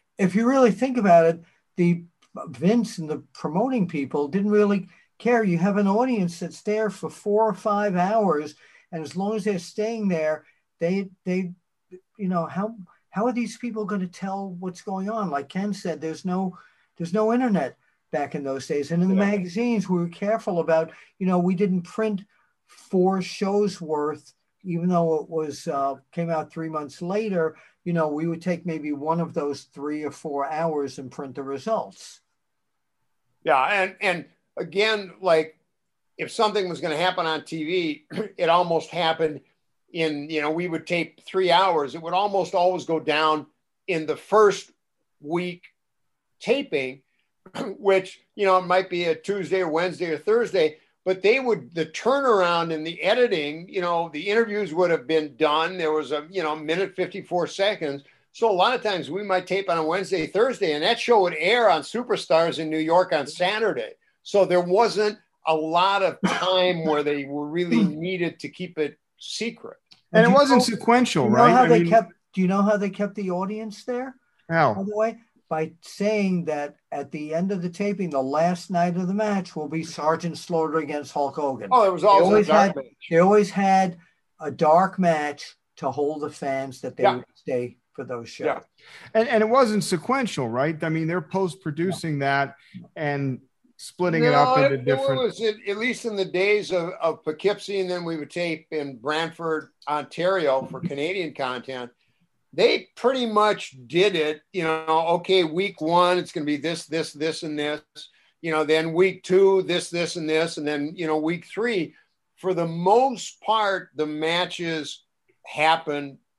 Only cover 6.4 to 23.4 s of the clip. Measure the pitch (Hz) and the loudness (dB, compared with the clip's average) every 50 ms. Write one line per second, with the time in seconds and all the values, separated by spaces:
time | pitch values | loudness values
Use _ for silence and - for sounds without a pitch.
6.4 | 185 170 - - - - 208 214 220 208 202 - - 151 - - - 214 202 208 | -12 -12 -12 -10 -6 -4 -2 -2 -2 -4 -4 -6 -10 -12 -12 -8 -4 0 2 2
7.4 | 220 220 208 - - 220 208 202 208 208 185 180 175 185 214 226 214 190 156 147 | 2 2 0 -2 -2 -2 0 0 0 0 0 0 0 2 2 2 2 2 2 0
8.4 | 151 147 - _ _ _ _ _ _ _ - 165 160 139 139 175 190 202 220 220 | -2 -8 -12 _ _ _ _ _ _ _ -12 -12 -10 -8 -6 -6 -4 -4 -4 -4
9.4 | 180 214 202 175 170 - - - 208 220 233 226 214 196 180 160 156 156 156 151 | -2 -2 -4 -4 -6 -8 -8 -6 -4 -4 -4 -2 -2 -2 0 0 0 -2 -2 -4
10.4 | - _ _ _ _ _ _ - 165 170 185 196 196 190 - _ - 185 180 185 | -6 _ _ _ _ _ _ -4 -2 -2 -2 -2 -4 -6 -10 _ -6 -4 -2 -2
11.4 | 190 175 180 - _ _ _ _ _ _ - - _ _ _ - 208 180 185 175 | -4 -4 -8 -14 _ _ _ _ _ _ -20 -20 _ _ _ -8 -4 -2 -2 -2
12.4 | 165 143 131 175 202 220 233 220 180 - _ _ _ _ - 185 214 247 240 240 | -2 -4 -4 -6 -6 -6 -6 -12 -18 -20 _ _ _ _ -6 -2 -2 -2 0 -2
13.4 | 240 214 - - - 240 208 220 214 180 208 202 185 180 175 - - 196 190 196 | -4 -6 -8 -10 -10 -8 -6 -6 -6 -4 -4 -4 -6 -6 -8 -8 -8 -8 -6 -6
14.4 | 196 196 180 175 185 185 180 - - - 190 190 190 202 220 220 208 170 143 139 | -8 -10 -10 -10 -10 -10 -10 -10 -10 -8 -8 -6 -6 -6 -6 -4 -4 -4 -4 -4
15.4 | 143 139 - 185 196 208 196 196 - 180 160 147 147 160 160 156 - 185 180 185 | -6 -6 -6 -6 -4 -4 -4 -6 -6 -6 -6 -6 -6 -8 -8 -6 -6 -4 -2 -2
16.4 | 190 185 180 - - _ _ _ _ _ _ - 170 170 170 214 214 220 233 247 | -2 -4 -6 -10 -18 _ _ _ _ _ _ -12 -8 -4 -2 0 0 2 2 2
17.4 | 262 247 208 170 139 123 - _ _ _ _ _ _ _ - 151 143 139 - 156 | 2 2 0 0 0 -2 -6 _ _ _ _ _ _ _ -4 -4 -4 -4 -6 -6
18.4 | 139 135 135 135 135 - 156 147 143 147 170 170 175 190 196 190 202 202 208 202 | -6 -6 -6 -6 -6 -4 -4 -4 -2 -2 0 2 2 2 4 2 2 2 0 0
19.4 | 180 180 170 208 240 240 233 214 185 180 185 175 170 170 170 - - 202 220 220 | -2 -4 -4 -2 -2 0 0 0 0 0 0 -2 -2 -2 -6 -6 -2 -2 -2 -2
20.4 | - - 185 170 160 156 165 160 165 165 - - - _ _ - 190 185 185 180 | -2 -2 -2 -2 0 2 2 2 2 0 -6 -14 -20 _ _ -4 -2 0 2 2
21.4 | 175 180 190 170 202 202 185 185 175 - - - 220 220 214 185 196 _ _ _ | 2 2 2 2 2 0 0 0 -4 -4 -6 -4 -2 -2 -2 -4 -8 _ _ _
22.4 | _ _ _ _ _ _ _ - - _ - 190 180 185 190 190 175 - - - | _ _ _ _ _ _ _ -20 -10 _ 0 2 2 2 2 0 -4 -6 -6 -4